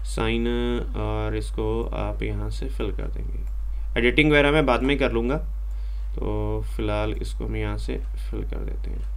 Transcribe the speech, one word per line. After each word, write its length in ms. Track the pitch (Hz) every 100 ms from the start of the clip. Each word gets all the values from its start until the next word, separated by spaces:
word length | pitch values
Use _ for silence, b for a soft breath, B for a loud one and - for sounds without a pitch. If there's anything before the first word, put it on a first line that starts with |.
साइन, 440 | - - 113 117 117 120 120 120 123 107
और 400 | 107 107 107 110
इसको 480 | 107 - 110 110
आप 400 | 117 107 101 104
यहाँ 260 | 110 104 104
से 160 | - -
fill 260 | - 110
कर 120 | -
देंगे। 360 | - - 104 - - - - B B -
Editing 320 | 117 120 151
वगैरह 200 | 147 143
मैं 140 | 151 139
बाद 180 | 117
में 140 | 131 139
कर 140 | 131
लूँगा, 260 | 113 120 151 - - B B B B B -
तो 460 | - 107 107 107
फ़िलहाल 520 | 107 - 107 104 107
इसको 320 | 107 104 - 110
हम 100 | 110
यहाँ 220 | 107 107
से 200 | - - - - -
fill 120 | 107
कर 140 | 101 -
देते 340 | 92 - -
हैं 80 | 101 -